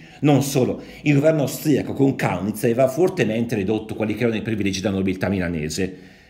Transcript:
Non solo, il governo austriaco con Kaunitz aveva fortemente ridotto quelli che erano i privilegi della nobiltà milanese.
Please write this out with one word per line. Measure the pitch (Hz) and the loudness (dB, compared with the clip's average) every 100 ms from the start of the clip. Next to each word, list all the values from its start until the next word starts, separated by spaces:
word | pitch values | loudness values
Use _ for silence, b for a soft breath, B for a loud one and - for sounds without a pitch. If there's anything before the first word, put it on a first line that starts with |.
| B B | B B
Non | 143 139 | 4 4
solo, | - 135 107 - B B | 4 0 0 -2 B B
il | 147 139 | 2 4
governo | 156 156 | 4 2
austriaco | 131 - 151 117 101 | -2 -2 0 0 0
con | 101 135 127 | 0 0 2
Kaunitz | 120 90 101 107 | -2 -2 -4 -2
aveva | 120 117 131 | 0 2 2
fortemente | 151 185 - 107 113 117 107 | 2 0 2 -2 0 -2 -2
ridotto | 92 107 - 104 | 0 -2 -4 -4
quelli | 107 | -4
che | 104 | 0
erano | 120 107 | -2 -2
i | |
privilegi | 107 104 98 95 | -4 -2 -2 -2
della | 104 | -2
nobiltà | 95 95 92 92 | 0 -2 -2 -2
milanese. | 98 87 85 78 98 92 B B B | -2 -2 -4 -4 -4 -6 B B B